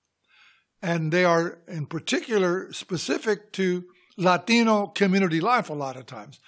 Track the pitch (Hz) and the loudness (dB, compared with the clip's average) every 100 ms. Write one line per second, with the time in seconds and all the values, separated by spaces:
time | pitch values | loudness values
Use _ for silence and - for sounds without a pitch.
0 | _ _ _ _ _ _ _ _ 175 170 | _ _ _ _ _ _ _ _ -4 -2
1 | 156 175 180 165 170 - - 165 135 165 | 0 2 4 4 2 -6 -12 -10 -8 -8
2 | - 302 254 214 180 175 - - - 175 | -4 -4 0 2 2 0 -6 -14 -8 -6
3 | - - 220 202 - - 185 180 180 _ | -2 -2 -2 -4 -6 -2 0 -2 -6 _
4 | _ - 180 175 - 233 226 214 202 - | _ 0 2 2 2 2 4 2 0 0
5 | 196 196 185 160 202 247 170 151 135 127 | 2 4 2 0 0 0 -2 -6 -8 -10
6 | 123 117 104 - | -16 -16 -18 -20